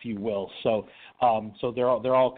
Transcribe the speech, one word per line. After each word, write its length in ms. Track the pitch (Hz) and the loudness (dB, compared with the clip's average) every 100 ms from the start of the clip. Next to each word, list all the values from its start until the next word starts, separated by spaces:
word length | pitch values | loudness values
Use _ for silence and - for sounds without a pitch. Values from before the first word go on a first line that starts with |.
you 180 | 117 101 | -8 -6
will. 300 | 110 101 92 - | -4 -4 -6 -4
So, 240 | 123 110 - - - - | 0 0 -4 -16 -20 0
um, 320 | 123 110 107 - | 2 2 -4 -6
so 100 | 127 | -6
they're 180 | 120 123 | 0 0
all, 120 | 120 | 0
they're 140 | 127 | 2
all 220 | 131 127 | 2 2